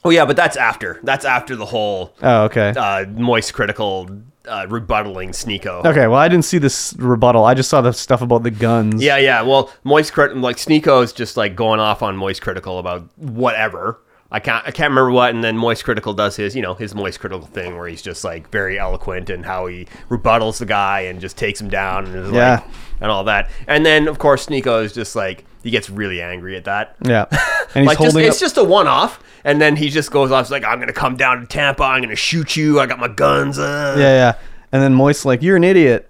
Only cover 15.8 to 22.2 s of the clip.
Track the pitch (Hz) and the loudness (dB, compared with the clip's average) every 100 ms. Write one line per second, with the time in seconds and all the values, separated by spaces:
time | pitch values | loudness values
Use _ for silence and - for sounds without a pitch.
15.8 | - 107 107 104 104 98 101 123 95 92 | -4 -4 -4 -2 -4 -2 -6 -6 -8 -8
16.8 | 107 101 98 - 101 92 78 - 90 87 | -10 -8 -8 -8 -12 -12 -12 -12 -10 -12
17.8 | 87 82 - - 95 85 - 107 95 95 | -14 -14 -14 -10 -10 -10 -8 -4 -4 -4
18.8 | 95 92 - 92 87 90 90 92 90 90 | -4 -4 -4 -8 -8 -10 -8 -8 -8 -10
19.8 | 87 - - 120 117 113 110 107 113 104 | -16 -18 -6 -2 2 2 0 -4 -2 0
20.8 | 98 98 92 90 90 - 110 104 107 95 | 0 -2 -4 -10 -12 -6 -6 -6 -6 -4
21.8 | 95 95 98 95 | -2 -4 -6 -8